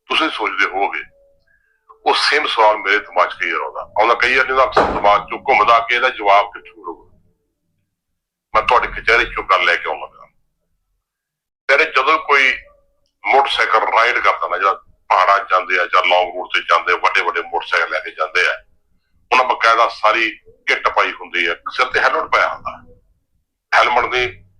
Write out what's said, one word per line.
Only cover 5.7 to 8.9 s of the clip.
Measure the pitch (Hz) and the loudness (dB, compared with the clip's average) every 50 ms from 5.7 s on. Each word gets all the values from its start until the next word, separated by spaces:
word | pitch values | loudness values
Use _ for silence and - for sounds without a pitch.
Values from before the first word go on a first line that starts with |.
| 117 117 | 4 2
ਕਿ | 117 113 120 | 2 0 -2
ਇਹਦਾ | 120 127 127 | 0 0 -2
ਜਵਾਬ | 123 113 107 101 98 101 101 104 - | -2 -2 0 2 4 4 2 0 -6
ਕਿੱਥੋਂ | - - - - | -16 -20 -20 -20
ਮਿਲੂਗਾ। | - - 85 - - - _ _ _ _ _ _ _ _ _ _ _ _ _ _ _ _ _ _ _ _ _ _ _ _ _ _ _ _ _ - | -18 -16 -16 -16 -16 -20 _ _ _ _ _ _ _ _ _ _ _ _ _ _ _ _ _ _ _ _ _ _ _ _ _ _ _ _ _ -2
ਮੈਂ | - - | -2 2
ਤੁਹਾਡੀ | - 120 117 110 - | 2 2 2 2 0